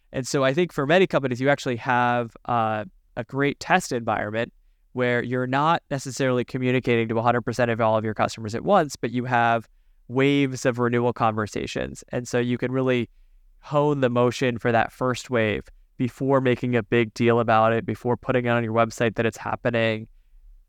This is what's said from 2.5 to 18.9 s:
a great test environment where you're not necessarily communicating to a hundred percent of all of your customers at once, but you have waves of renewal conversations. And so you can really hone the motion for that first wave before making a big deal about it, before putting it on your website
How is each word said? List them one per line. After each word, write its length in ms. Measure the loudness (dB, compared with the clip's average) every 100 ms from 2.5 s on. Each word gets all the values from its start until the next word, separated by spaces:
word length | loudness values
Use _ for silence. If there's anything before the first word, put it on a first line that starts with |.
| 0 0 -2 -6 -16 _ -12
a 60 |
great 380 | -6 -2 -2 -2
test 320 | 0 0 2
environment 600 | -4 -2 -2 -2 -4 -6 -10 _ _ _
where 280 | -2 0 0
you're 240 | 0 -2 0
not 380 | 0 2 0 -2
necessarily 520 | -8 -6 -2 0 0
communicating 600 | -2 -2 0 0 2 0 2
to 120 | 0
a 20 |
hundred 200 | 2 2
percent 280 | -2 0 0
of 100 | 2
all 160 | 2 2
of 80 |
your 100 | -2
customers 420 | -2 -2 -4 -8 -4
at 80 |
once, 320 | 2 2 2 -4
but 160 | -6
you 140 | -4 0
have 420 | 2 2 2 -2 _ _ _ -6
waves 580 | 0 2 2 0 0 -2
of 140 | 0
renewal 320 | 0 2 0
conversations. 920 | 0 0 0 -4 -6 -6 -6 -6 -10 -8
And 180 | -8 -4
so 140 | -2
you 180 | -2 -2
can 140 | -2
really 360 | -2 0 0 -2 _ _ _ _ _
hone 420 | -4 0 0 2
the 80 | 0
motion 480 | 2 2 2 -2 0
for 120 | 0
that 220 | 2 0
first 380 | -2 -4 -4 -2
wave 320 | 0 0 -2 -6 -20 _ -6
before 460 | -6 -2 0 2
making 340 | 2 0 0 0
a 60 |
big 320 | 2 0 0
deal 260 | 2 2 4
about 320 | 4 4 4
it, 140 | 2 -2
before 280 | -4 -4
putting 300 | -4 0 0
it 60 | 2
on 120 | 0
your 120 | 0
website 400 | 0 0